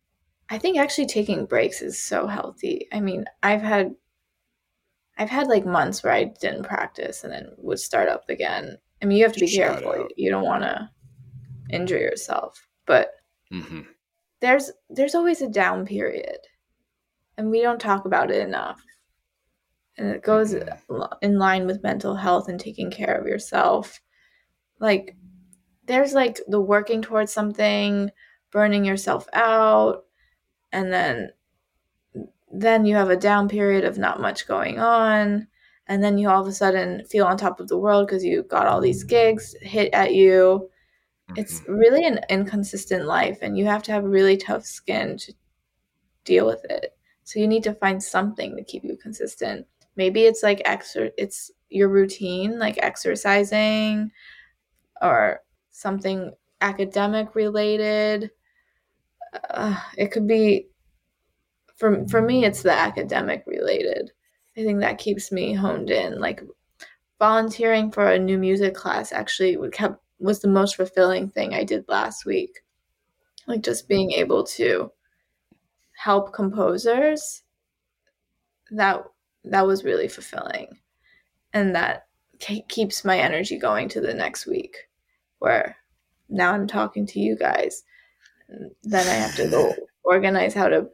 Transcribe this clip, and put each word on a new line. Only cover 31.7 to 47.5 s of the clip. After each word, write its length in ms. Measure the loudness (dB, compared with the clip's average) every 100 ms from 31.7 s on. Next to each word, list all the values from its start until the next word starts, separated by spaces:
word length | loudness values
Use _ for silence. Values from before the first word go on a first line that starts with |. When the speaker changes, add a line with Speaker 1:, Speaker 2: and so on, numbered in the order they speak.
| _ _ _ _ -16 -16 _ _
Speaker 1:
then 340 | -2 2 4 4
you 80 |
have 160 | 4 4
a 60 | 2
down 320 | 2 2 2
period 360 | 0 2 2
of 140 | 0 0
not 220 | -2 0
much 260 | -4 -4 -4
going 320 | -2 -2 -2
on, 720 | 2 4 4 2 2 -2 -6 _ _ _ -4
and 180 | 0
then 120 | 2 2
you 120 | 4
all 140 | 2
of 40 | 2
a 60 |
sudden 520 | 0 2 2 0 -6 -2
feel 200 | 2 2
on 100 | 2
top 220 | -2 -4
of 100 | -4
the 100 | 0
world 300 | 4 4 4
'cause 140 | 0
you 200 | 0 -2
got 220 | 0 2 2
all 140 | 4
these 220 | 2 0
gigs 540 | 2 4 4 2 -6 -18
hit 300 | -6 -2 0
at 220 | 2 4
you. 560 | 6 8 8 8 6 -2 _ _ _ _ _ -14 -10
It's 240 | -10 -10
Speaker 2:
Mm-hmm. 140 | -4
Speaker 1:
really 320 | 6 6 6 4
an 140 | 0 0
inconsistent 800 | -2 0 -4 -4 -6 -4 -4 0
life, 320 | 0 0 -2
and 160 | -4 0
you 60 |
have 180 | 0 0
to 80 | -2
have 120 | -2
really 320 | 2 4 6 4
tough 280 | 0 -6
skin 520 | -8 -12 -6 -4 -4 -8
to 160 | -14 -20 _ _ _ _ _ _ _ _
deal 220 | 2 4 4
with 180 | 0 -4
it. 260 | -6 -8 _ _ _
So 160 | -8 0
you 80 |
need 160 | 2